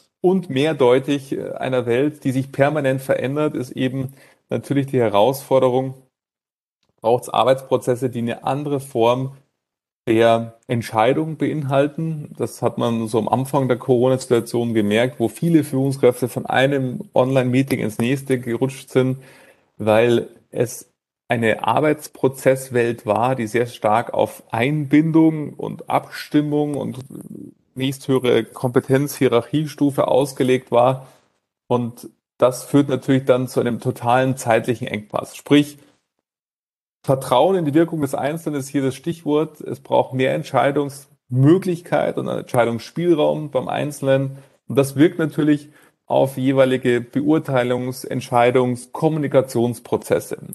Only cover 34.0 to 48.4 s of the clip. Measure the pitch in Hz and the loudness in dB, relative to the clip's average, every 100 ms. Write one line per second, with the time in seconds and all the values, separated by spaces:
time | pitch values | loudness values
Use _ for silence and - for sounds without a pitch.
34 | 120 123 131 131 120 113 120 117 - 107 | 0 2 2 0 0 2 0 -4 -6 -8
35 | - - - - - 143 143 - _ _ | -6 -8 -8 -12 2 4 4 -4 _ _
36 | _ _ _ _ _ _ _ _ _ _ | _ _ _ _ _ _ _ _ _ _
37 | - 135 - 127 170 190 151 147 170 165 | -2 -2 2 2 4 2 2 2 2 0
38 | 139 - 135 160 165 147 135 143 135 131 | -4 -2 -4 -4 -6 -6 -4 -2 -2 -4
39 | 170 170 147 147 156 - - 127 - 123 | -8 -6 -2 0 -2 -6 -12 -12 0 0
40 | 123 131 131 151 - 131 135 143 143 135 | 0 0 0 -2 -2 0 2 0 -4 -8
41 | - _ _ 127 139 185 190 165 - 151 | -20 _ _ 4 6 6 2 -6 -2 -2
42 | - - 123 117 - 127 117 117 - - | -2 -4 -6 -6 -2 0 0 -2 -8 -4
43 | 175 151 151 151 147 131 123 - 143 143 | 0 2 2 -2 -4 -6 -4 -4 -6 -4
44 | 135 135 135 - - _ - 123 139 135 | 0 0 0 -8 -20 _ -2 0 0 4
45 | 175 180 156 160 151 147 - _ _ _ | 2 2 -4 0 2 2 -2 _ _ _
46 | - 131 135 127 131 135 131 127 123 123 | -2 0 0 0 2 4 4 2 2 0
47 | 120 131 147 156 156 127 123 123 127 127 | 0 -2 0 0 0 -2 0 -2 -4 -10
48 | - 127 - 120 | -8 -8 0 2